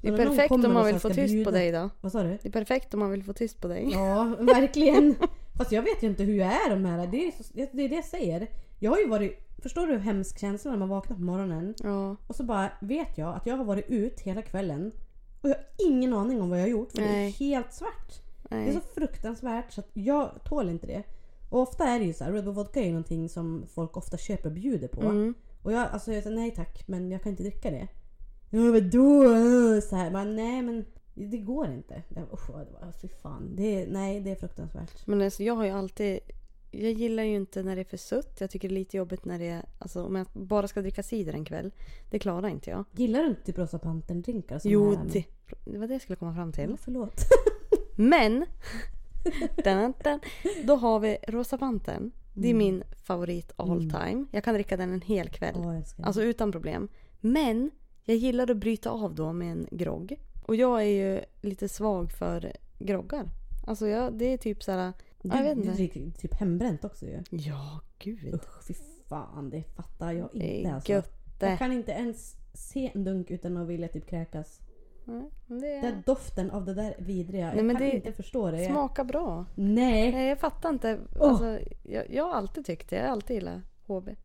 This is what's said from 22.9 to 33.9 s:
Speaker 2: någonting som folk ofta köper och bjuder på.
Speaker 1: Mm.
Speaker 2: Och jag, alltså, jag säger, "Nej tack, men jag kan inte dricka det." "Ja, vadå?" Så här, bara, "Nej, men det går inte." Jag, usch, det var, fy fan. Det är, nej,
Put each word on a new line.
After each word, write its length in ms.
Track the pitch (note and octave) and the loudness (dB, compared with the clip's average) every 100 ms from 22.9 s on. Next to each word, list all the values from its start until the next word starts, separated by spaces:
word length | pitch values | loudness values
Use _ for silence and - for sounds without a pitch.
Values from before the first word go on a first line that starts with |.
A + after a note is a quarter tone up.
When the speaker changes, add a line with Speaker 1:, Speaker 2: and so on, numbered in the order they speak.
Speaker 2:
någonting 380 | E3 D#3+ E3 E3 | 0 -2 -2 -2
som 360 | - E3 E3 - | -4 -4 -4 -6
folk 240 | - E3 - | -6 -6 -6
ofta 200 | - F3+ | -6 -6
köper 280 | - F#3+ D#3+ | -4 -2 -2
och 60 | D#3 | -4
bjuder 320 | A#3 G#3+ B2+ | -2 -2 -4
på. 140 | - | 0
Speaker 1:
Mm. 320 | A3 G#3 G#3+ B3 - - | 2 4 2 -2 -12 -8
Speaker 2:
Och 80 | - | -2
jag, 140 | A3+ A#3+ | 0 0
alltså, 220 | G#3+ - | -2 -4
jag 100 | G#3+ | -4
säger, 120 | G#3 A3 | -2 -4
"Nej 160 | A#3 A3+ | -4 -4
tack, 280 | - - - | -6 -6 -6
men 240 | F#3 F3+ | -4 -4
jag 120 | F#3 | -4
kan 60 | G#3+ | -4
inte 140 | F#3+ | -4
dricka 280 | F#3 - A3+ | -4 -4 -4
det." 160 | D3 F#3+ - - - - - - | -4 -8 -12 -18 -16 -16 -16 -2
"Ja, 220 | G#3+ A#3 | 6 8
vadå?" 520 | A3+ F#3 A#3+ C4+ C#4+ C4 A3+ A#3 B3 A#3 G#3+ | 8 8 8 10 12 12 10 10 8 8 6
Så 140 | G#3 F#3+ | 4 -2
här, 160 | F3 | 0
bara, 120 | F#3 | -2
"Nej, 380 | G3+ A3 A3+ B3+ | -2 -2 -2 -2
men 240 | A#3+ A#3 G#3 - - | -2 -4 -8 -12 -18
det 240 | - G3+ A#3 | -12 -8 -6
går 300 | G3+ C4+ G3 | -4 -2 -2
inte." 320 | B2 - - - | -6 -10 -14 -10
Jag, 140 | - E3+ | -10 -8
usch, 140 | - - | -8 -8
det 60 | D3 D3 - | -10 -12 -14
var, 100 | F3 E3+ | -14 -12
fy 60 | F#3 | -12
fan. 480 | - - - - F3+ | -12 -12 -10 -8 -2
Det 80 | G#3+ G3+ | 0 0
är, 60 | |
nej, 320 | F3+ | -2